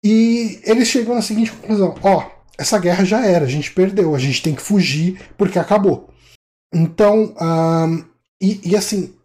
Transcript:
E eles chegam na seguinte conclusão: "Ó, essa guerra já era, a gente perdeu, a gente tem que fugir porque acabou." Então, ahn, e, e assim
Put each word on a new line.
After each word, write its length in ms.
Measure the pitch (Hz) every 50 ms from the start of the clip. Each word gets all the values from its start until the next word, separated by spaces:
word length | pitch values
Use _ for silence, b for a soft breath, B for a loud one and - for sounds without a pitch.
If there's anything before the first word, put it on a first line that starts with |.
| -
E 560 | 208 220 220 226 233 233 233 233 220 190 - -
eles 240 | 202 220 233 240
chegam 260 | - - 254 226 220 247
na 60 | 240
seguinte 300 | - - 214 214 226 220
conclusão: 440 | - - - - 220 202 190 185 - -
"Ó, 240 | - 196 190 160 - - - - _ _ _
essa 220 | - 143 - 226 202
guerra 240 | 170 175 175 185 196
já 200 | 185 208 233 254
era, 200 | 202 180 170 147
a 40 | 127
gente 220 | 131 151 147 -
perdeu, 440 | - 185 185 196 196 208 185 160 151
a 40 | 135
gente 220 | 131 139 131 -
tem 140 | - 165 143
que 60 | 127
fugir 600 | - - 202 196 175 139 135 151 165 180 185 B B B B
porque 220 | - 202 190 - 180
acabou." 500 | 156 - 202 214 196 190 - - - - b b b b b _ _ _ _ _ _ _ -
Então, 600 | 165 165 165 - - 214 208 208 220 220 214 -
ahn, 680 | - 165 165 165 165 165 165 165 165 165 160 165 165 - _ _ _ _ _ _ _
e, 180 | 185 190 214 - - 175
e 40 | 190
assim 380 | 208 202 - 220 196 175 - - _